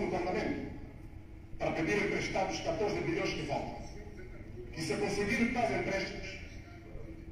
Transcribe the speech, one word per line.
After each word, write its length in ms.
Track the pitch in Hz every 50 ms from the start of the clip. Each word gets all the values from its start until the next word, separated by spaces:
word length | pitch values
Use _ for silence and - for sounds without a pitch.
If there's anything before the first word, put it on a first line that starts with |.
| 190
do 60 | 175
Parlamento 600 | 190 180 175 180 175 - - 131 - - - - - - - - - - - - - - - - - - - - - -
para 120 | - 156
pedir 260 | - 160 - - 208 208 196
emprestados 540 | - - - - - - - - - - -
quatorze 400 | - 339 - - 214 - - 175
bilhões 320 | - - 160 - - 165 -
que 100 | - 147
faltam. 420 | 143 139 - - - - - - - - - - - - - - - - - - - - - - - -
E 60 | 156
se 120 | - - 208
conseguir 580 | 202 202 - - 202 202 - 240 226 233 - -
tais 260 | 240 - - 190 175
empréstimos, 480 | - - - 190 - - - - - - - - - - - - - - - - - - - - - - - - - -